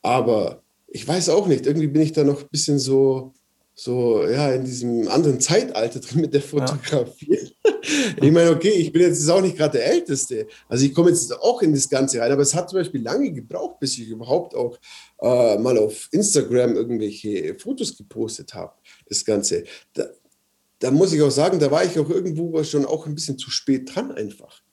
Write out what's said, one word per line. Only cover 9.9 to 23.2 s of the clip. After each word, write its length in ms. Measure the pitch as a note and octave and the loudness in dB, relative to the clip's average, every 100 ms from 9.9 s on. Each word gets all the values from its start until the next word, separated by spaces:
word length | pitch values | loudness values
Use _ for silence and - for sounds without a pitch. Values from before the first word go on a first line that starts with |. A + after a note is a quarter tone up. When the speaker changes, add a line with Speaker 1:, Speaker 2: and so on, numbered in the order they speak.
| F4 E4+ C3+ - A2+ G#2+ - _ | 0 0 -4 -4 -6 -8 -14 _
Speaker 1:
Also 160 | A#2+ | 0
ich 100 | C#3 | 2
komme 160 | C3+ E3+ | 4 4
jetzt 260 | E3+ - - | 4 -2 -2
auch 200 | - B3 | 0 2
in 120 | F3 | 2
das 140 | C#3+ - | 2 2
Ganze 320 | C3 C3+ B2+ | 0 0 0
rein, 100 | A#2 | 0
aber 120 | C#3 | 2
es 120 | C#3+ | 2
hat 160 | D#3+ F3+ | 0 -2
zum 80 | F#3 | -4
Beispiel 240 | F3 C3+ | -4 -6
lange 300 | A2+ G#3 C4+ | -4 -2 -2
gebraucht, 480 | D3 A2 F3 - - | -4 -10 -10 -10 -8
bis 180 | C3+ B2 | -6 -6
ich 80 | A2 | -10
überhaupt 480 | A2 A#2 D#3 - | -12 -2 -2 -2
auch, 240 | - A#2+ - - - - _ | -4 -6 -6 -20 -20 -20 _
äh, 380 | A#2+ B2+ A#2 G#2 | 0 4 4 4
mal 180 | A#2+ A#2+ | 2 2
auf 300 | G#2+ - - | 2 -2 -4
Instagram 640 | E3 G#3 D3+ G#2 B2 B2 G#2 | 0 2 0 2 2 2 0
irgendwelche 800 | A#2 A#2 G#2+ G#2 G#2+ G2+ D#2 - | -2 -2 -4 -6 -6 -4 -6 -8
Fotos 380 | G#3+ C4 A#3+ - | -8 -6 -6 -10
gepostet 580 | G#2 - A2+ - - | -16 -8 -8 -8 -14
habe, 200 | F#2+ F2 _ _ - _ | -14 -14 _ _ -20 _
das 160 | G2+ | -6
Ganze. 400 | - G2+ G2 - - - _ | 0 0 0 -4 -6 -20 _
Da, 100 | - - - _ _ _ _ _ _ | -8 -8 -10 _ _ _ _ _ _
da 140 | B2+ | 0
muss 200 | C#3 F#3 | 2 4
ich 80 | D#3 | 4
auch 80 | D3 | 2
sagen, 280 | C3+ E3 F#3 | 4 2 2
da 140 | D3 | 2
war 120 | D3+ | 2
ich 140 | F#3 E3 | 0 -2
auch 100 | C#3+ | -2
irgendwo 540 | F3+ F3+ D#3+ E3+ D#3+ | -2 -2 -6 -4 -4
schon 240 | D3 D3 C#3 | -2 -2 -2
auch 200 | D#3 D#3 | -4 -6
ein 100 | |
bisschen 200 | D3 | -10